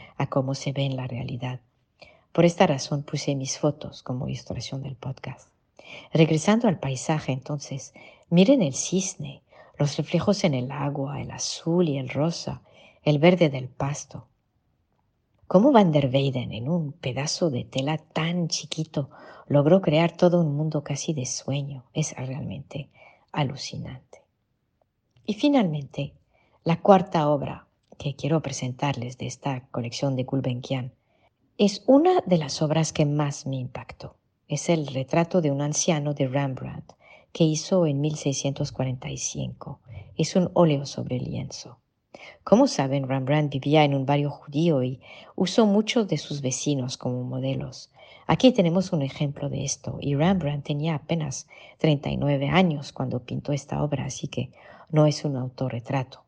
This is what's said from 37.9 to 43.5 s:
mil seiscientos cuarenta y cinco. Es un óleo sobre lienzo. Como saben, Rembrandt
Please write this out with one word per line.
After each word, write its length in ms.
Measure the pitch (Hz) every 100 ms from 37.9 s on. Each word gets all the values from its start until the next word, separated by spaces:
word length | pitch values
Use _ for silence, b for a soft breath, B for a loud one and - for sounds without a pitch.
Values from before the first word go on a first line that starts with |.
| 139
mil 160 | 151 151
seiscientos 540 | 143 135 139 143 147
cuarenta 400 | - 131 127 147
y 60 | 135
cinco. 600 | - 143 127 - - 135 B B B -
Es 200 | 160 190
un 140 | 175
óleo 320 | - 165 143 139
sobre 320 | - 127 127
lienzo. 600 | - 120 135 - - - _ _ _ B B B
Como 240 | - 214 277
saben, 400 | - 135 139 131
Rembrandt 440 | 135 131 151 147